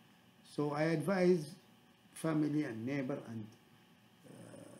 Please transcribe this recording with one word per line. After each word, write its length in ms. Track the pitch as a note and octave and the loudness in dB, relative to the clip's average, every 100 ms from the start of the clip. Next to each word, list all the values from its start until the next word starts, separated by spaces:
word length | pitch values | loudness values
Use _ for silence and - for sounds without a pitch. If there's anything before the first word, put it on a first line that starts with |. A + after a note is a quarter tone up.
| - - - - - | -20 -20 -20 -20 -8
So 200 | - D3 | -2 0
I 100 | D3 | 2
advise 600 | D#3+ D#3+ D3 F#3+ F3+ F3+ D3 - - - - - - - | 2 2 2 4 6 4 2 -10 -20 -20 -20 -20 -20 -4
family 480 | D#3+ D3+ D3+ D3+ | 0 2 2 2
and 220 | C#3 A2 A#2+ | 0 -4 -4
neighbor 320 | C#3+ C3 C#3 - | -2 -2 -6 -6
and, 160 | A2+ G#2+ - - - - - - - - | -10 -10 -16 -20 -20 -20 -20 -20 -20 -20
uh, 60 | - - - - - | -20 -18 -18 -18 -20